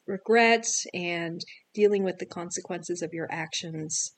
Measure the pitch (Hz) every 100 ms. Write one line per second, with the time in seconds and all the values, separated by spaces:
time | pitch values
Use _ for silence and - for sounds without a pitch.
0 | - 190 - 226 226 233 226 - - 180
1 | 175 170 170 165 - - _ 208 208 202
2 | 190 180 160 180 175 190 - 170 165 175
3 | 165 165 156 160 160 - 170 160 156 -
4 | -